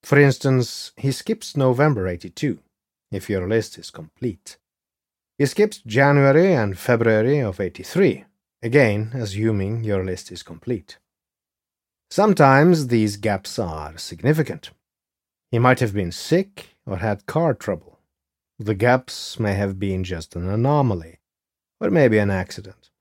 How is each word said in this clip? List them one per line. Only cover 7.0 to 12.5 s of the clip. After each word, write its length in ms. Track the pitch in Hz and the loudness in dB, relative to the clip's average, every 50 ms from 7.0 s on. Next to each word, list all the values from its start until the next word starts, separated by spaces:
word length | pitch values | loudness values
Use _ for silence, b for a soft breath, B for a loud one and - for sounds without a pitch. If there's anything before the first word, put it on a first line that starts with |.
| 117 113 110 107 110 127 147 147 | 2 2 2 2 2 2 0 0
of 220 | 127 104 92 - | -2 -4 -4 -6
eighty-three, 640 | 101 87 - - 101 - - 170 196 147 90 69 - _ _ _ _ _ _ _ | -8 -8 -8 -12 -18 -6 0 2 2 2 2 -2 -10 _ _ _ _ _ _ _
again, 500 | - 113 117 143 131 110 101 107 110 110 120 | -8 -4 0 0 0 0 0 -2 -6 -6 -8
assuming 720 | 131 113 101 95 104 110 113 110 101 95 98 113 117 113 | -8 -8 -8 -6 -4 -2 -2 -2 -2 -4 -4 -6 -6 -6
your 200 | 107 101 95 92 | -4 -4 -4 -4
list 260 | 95 90 - - - | -6 -8 -10 -12 -18
is 100 | 92 87 | -18 -18
complete. 560 | - - 85 85 _ 117 123 95 - _ - _ _ _ _ _ _ _ _ _ _ _ _ _ _ _ _ _ _ _ _ _ _ _ | -18 -18 -20 -16 _ -8 -8 -8 -8 _ -20 _ _ _ _ _ _ _ _ _ _ _ _ _ _ _ _ _ _ _ _ _ _ _
Sometimes 760 | - - 208 214 190 - 147 135 | 0 2 2 2 4 6 6 6